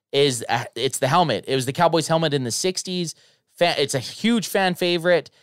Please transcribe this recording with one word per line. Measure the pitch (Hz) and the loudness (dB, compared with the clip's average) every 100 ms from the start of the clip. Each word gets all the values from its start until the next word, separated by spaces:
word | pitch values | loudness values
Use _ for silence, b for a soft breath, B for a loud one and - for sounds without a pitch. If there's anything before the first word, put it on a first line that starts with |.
| - | -4
is, | 139 143 117 - | 2 2 2 -2
uh, | 117 117 | -4 -4
it's | - 131 - | -4 -4 -2
the | 131 | 2
helmet. | 165 165 101 - | 2 2 0 -2
It | |
was | 135 127 | -2 -2
the | |
Cowboys | 139 170 165 151 | 0 2 2 0
helmet | 165 160 | 0 2
in | 143 | 0
the | 123 | -2
sixties. | - 185 185 - 180 170 - b b b | -2 -2 -4 -6 -4 -6 -8 b b b
Fa-, | - 170 143 | -2 0 2
it's | 139 | 0
a | 135 | -2
huge | - - 220 233 165 | -6 -4 0 0 0
fan | 202 190 | 0 0
favorite. | 180 175 175 170 170 - _ | 0 0 0 2 2 0 _